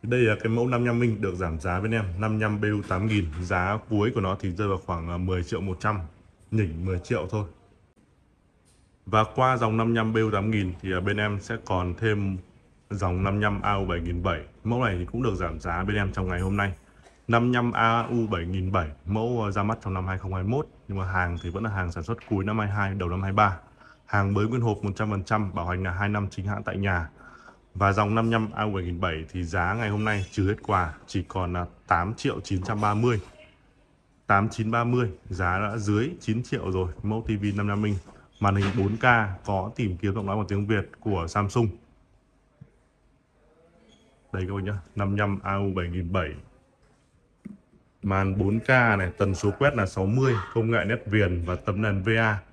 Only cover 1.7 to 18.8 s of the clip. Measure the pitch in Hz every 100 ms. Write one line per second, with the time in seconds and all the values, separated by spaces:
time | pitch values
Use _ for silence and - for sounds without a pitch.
1.7 | 90 107 113 98 87 107 107 107 104 104
2.7 | 104 104 90 110 107 82 78 90 92 90
3.7 | 107 - 107 101 113 95 95 98 87 104
4.7 | 92 - 85 85 87 90 90 85 - 98
5.7 | 90 107 104 80 - - _ - 110 95
6.7 | 80 92 90 - 117 76 107 92 - _
7.7 | _ _ _ _ _ _ _ _ _ _
8.7 | _ _ _ - 107 110 - 127 127 113
9.7 | 113 113 117 110 110 110 104 104 107 92
10.7 | 85 95 92 98 101 104 101 - 113 -
11.7 | 92 90 87 113 104 98 95 - - _
12.7 | _ _ 101 92 90 98 101 104 101 98
13.7 | 101 92 85 82 87 92 80 - - 107
14.7 | 120 120 90 87 117 127 92 85 80 90
15.7 | 85 95 104 98 98 92 90 95 101 101
16.7 | 90 - - - _ - 117 120 123 120
17.7 | - 113 117 113 120 110 92 85 95 92
18.7 | 92